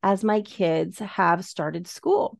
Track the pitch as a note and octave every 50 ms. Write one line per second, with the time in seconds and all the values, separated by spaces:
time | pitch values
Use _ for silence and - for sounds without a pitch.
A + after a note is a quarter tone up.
0 | - G3 G3 F#3+ G#3+ G#3+ G#3 G#3+ G#3 - - - G3 E3 D#3+ D#3+ D#3+ E3+ F#3 -
1 | G#3+ F#3+ - - F#3 E3+ E3+ F3 F#3 - - - D#3+ D3+ D#3 E3+ F3+ - - -
2 | - - F#4+ G#4 - - - -